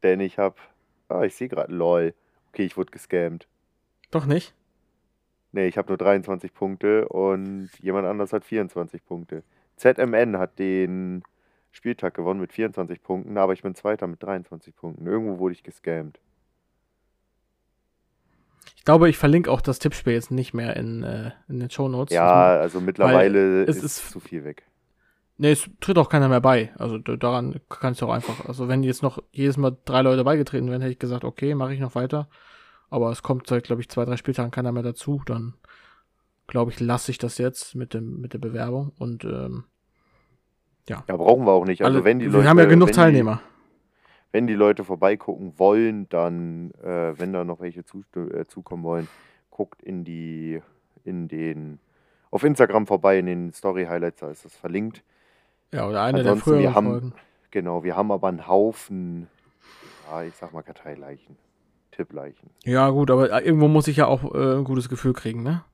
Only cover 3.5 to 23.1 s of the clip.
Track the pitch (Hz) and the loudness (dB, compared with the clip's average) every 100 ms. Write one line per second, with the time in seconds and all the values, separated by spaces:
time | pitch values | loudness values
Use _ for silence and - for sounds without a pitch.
3.5 | _ _ _ _ _ _ 165 139 151 - | _ _ _ _ _ _ -6 0 -2 -4
4.5 | _ _ _ _ _ _ _ _ _ _ | _ _ _ _ _ _ _ _ _ _
5.5 | 98 92 95 95 95 92 98 92 95 92 | -4 -2 -2 -4 -2 2 0 0 -10 -10
6.5 | _ 98 95 104 107 - - 95 95 95 | _ -8 -4 0 0 0 -2 -2 -2 -6
7.5 | 98 95 _ 95 95 95 104 101 107 - | -10 -14 _ -4 -4 -2 -4 -4 -6 -6
8.5 | 110 95 - 85 87 _ 87 85 80 - | -6 -4 -6 -10 -12 _ -14 -12 -16 -16
9.5 | _ _ _ 127 127 127 113 120 98 90 | _ _ _ 2 4 0 2 2 0 -4
10.5 | _ 95 95 92 92 92 90 - _ _ | _ -2 -2 -2 -4 -8 -10 -12 _ _
11.5 | _ _ _ 117 120 92 - 87 98 90 | _ _ _ -10 -6 -6 -4 -4 -4 -6
12.5 | - 110 95 87 87 _ 92 95 104 95 | -6 -6 -4 -8 -10 _ -8 -6 0 0
13.5 | 92 98 90 101 107 92 82 95 95 87 | 0 -6 -8 -6 -4 -6 -10 -10 -10 -10
14.5 | 82 _ _ 85 80 82 107 110 92 92 | -20 _ _ -16 -12 -6 -4 -4 -4 -6
15.5 | 90 - - - 82 78 - _ _ _ | -6 -18 -14 -8 -8 -8 -16 _ _ _
16.5 | _ _ _ _ _ _ _ _ _ _ | _ _ _ _ _ _ _ _ _ _
17.5 | _ _ _ _ _ _ _ _ _ _ | _ _ _ _ _ _ _ _ _ _
18.5 | _ - _ - 160 165 151 147 165 175 | _ -20 _ 4 6 6 4 4 4 4
19.5 | 127 - 127 151 - - 117 113 131 127 | -2 -2 -2 -4 -4 -2 -2 -2 -6 -6
20.5 | 120 117 - 113 113 117 107 110 - _ | -6 -6 -6 -6 -8 -8 -8 -10 -14 _
21.5 | 131 123 - 135 127 139 85 87 90 90 | -8 -8 -6 -4 -4 -2 4 6 8 8
22.5 | 87 82 87 92 92 98 | 6 2 -2 -4 2 6